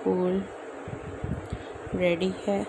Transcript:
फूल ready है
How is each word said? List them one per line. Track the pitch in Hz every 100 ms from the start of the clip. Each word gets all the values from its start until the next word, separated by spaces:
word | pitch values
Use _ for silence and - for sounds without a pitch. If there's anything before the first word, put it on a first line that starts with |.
फूल | 190 185 180 190 196 - - - - - - - - - - - - - - 185
ready | 180 170 185 185 -
है | 202